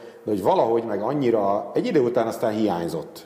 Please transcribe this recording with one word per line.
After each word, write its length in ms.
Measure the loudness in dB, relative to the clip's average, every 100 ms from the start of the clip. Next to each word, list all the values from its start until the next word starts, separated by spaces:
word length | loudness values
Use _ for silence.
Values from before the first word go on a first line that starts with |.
| -16 -12
de 80 | -4
hogy 100 | 0
valahogy 420 | 2 2 2 2
meg 180 | 0 -4
annyira 720 | -2 0 2 2 2 0 -2
egy 120 | -2 0
idő 140 | 2
után 280 | 2 2 -2
aztán 260 | -2 -2
hiányzott. 720 | 0 0 0 -2 -6 -8 -16